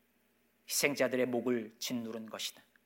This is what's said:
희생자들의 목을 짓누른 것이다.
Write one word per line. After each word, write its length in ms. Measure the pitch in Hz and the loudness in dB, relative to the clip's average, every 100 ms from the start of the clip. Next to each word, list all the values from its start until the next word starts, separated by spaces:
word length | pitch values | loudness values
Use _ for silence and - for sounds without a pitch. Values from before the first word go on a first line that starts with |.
| _ _ _ _ _ _ - | _ _ _ _ _ _ -4
희생자들의 580 | - 147 139 131 127 127 | 0 2 4 2 4 2
목을 480 | 120 120 123 107 - | 2 2 0 0 -8
짓누른 480 | - 123 113 113 110 | -6 -4 -4 -8 -10
것이다. 360 | 104 - - - _ | -8 -8 -10 -20 _